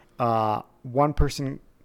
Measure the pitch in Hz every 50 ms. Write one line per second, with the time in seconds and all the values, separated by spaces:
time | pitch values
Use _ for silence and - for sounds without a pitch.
0 | _ _ _ - 127 117 113 113 110 107 107 107 - - _ _ - 127 120 131
1 | 143 151 143 - 143 - - - 139 135 139 - - - _ _